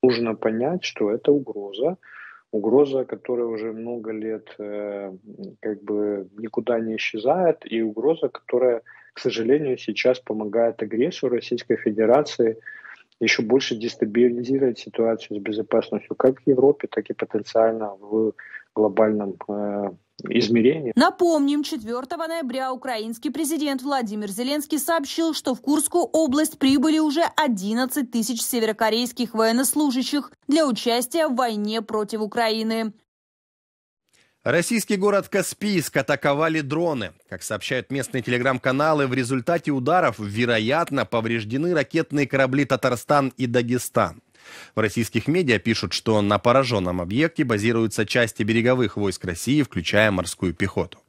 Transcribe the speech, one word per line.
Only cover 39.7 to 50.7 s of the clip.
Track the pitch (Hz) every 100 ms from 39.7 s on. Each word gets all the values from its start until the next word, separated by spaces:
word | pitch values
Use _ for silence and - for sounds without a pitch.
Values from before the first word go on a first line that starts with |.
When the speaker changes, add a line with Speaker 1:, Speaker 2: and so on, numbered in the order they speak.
Speaker 3:
ударов, | 139 123 180 151 113
вероятно, | 104 104 120 113 110 147 165 139
повреждены | 113 120 110 117 107 131 165
ракетные | 170 135 160 160 143 135
корабли | 139 131 135
"Татарстан" | 139 127 131 120 - 147 135 -
и | 127
"Дагестан". | 120 120 123 - - 92 82 _ _ - - -
В | -
российских | 107 117 110 120 117
медиа | 170 156 107
пишут, | 117 110 98
что | - - 107
на | 101 104
поражённом | 120 127 131 110 90 90
объекте | 87 110 160 -
базируются | 135 107 110 117 113 - 107
части | 123 117 -
береговых | 107 113 117 127 113 -
войск | 101 90 95
России, | 85 - 147
включая | 135 95 80 104 107
морскую | 95 87 - 92
пехоту. | 78 98